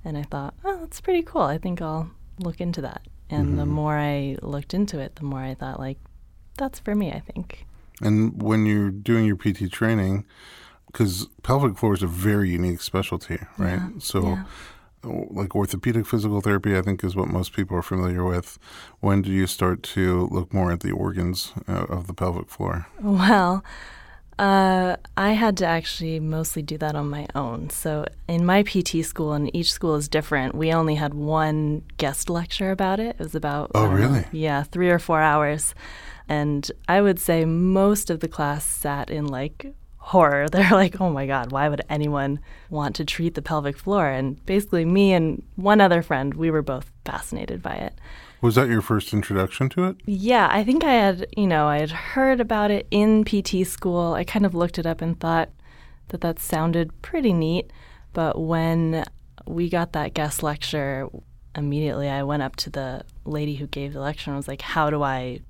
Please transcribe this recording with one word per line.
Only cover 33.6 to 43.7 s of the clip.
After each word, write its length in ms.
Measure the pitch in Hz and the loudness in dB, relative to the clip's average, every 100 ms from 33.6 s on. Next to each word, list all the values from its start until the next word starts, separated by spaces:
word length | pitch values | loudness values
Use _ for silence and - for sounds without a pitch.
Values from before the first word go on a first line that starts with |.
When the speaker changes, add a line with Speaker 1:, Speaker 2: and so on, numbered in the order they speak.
| - | -2
Speaker 2:
Oh, 60 | 104 107 | 2 4
Speaker 1:
I 20 | |
don't 120 | 95 | 4
know, 60 | 120 | 4
Speaker 2:
really? 180 | 135 - | 2 0
Speaker 1:
yeah, 320 | 160 156 143 | -2 0 0
three 260 | 143 175 180 | -2 0 4
or 100 | 175 | 4
four 200 | - 160 | 2 4
hours. 540 | 156 151 147 151 - - - - - - - | 6 4 2 0 -4 -6 -18 -16 -18 -18 -4
And 400 | 151 147 143 - - - | 0 0 -2 -4 -8 2
I 140 | 185 | 4
would 180 | 202 175 | 4 2
say 280 | - 165 160 | 2 2 4
most 640 | 165 185 190 196 208 - | 4 4 6 4 4 0
of 100 | 160 | -4
the 80 | 160 | -4
class 340 | - 143 147 | -2 -2 -2
sat 460 | - - 147 143 - | -4 -4 -4 -4 -4
in, 160 | 151 147 | -4 -4
like, 480 | 131 147 - 277 - - - | -4 -6 -10 -16 -16 -20 -18
horror. 500 | - 185 156 143 147 | 2 6 6 6 2
<laughs> 40 | |
They're 180 | 180 185 | 4 6
like, 300 | 196 190 - | 8 6 2
"Oh 100 | 180 | -2
my 160 | 139 139 | 0 0
God, 260 | 139 120 | -2 -2
why 160 | 135 147 | 0 0
would 100 | 147 - | 0 -4
anyone 520 | 147 147 143 139 143 - - - | -2 0 0 0 -2 -6 -20 -8
want 240 | 151 143 143 | -4 -4 -4
to 80 | 151 | -6
treat 280 | - 165 | -2 -2
the 80 | 160 | -4
pelvic 340 | 135 156 143 | -2 -2 -2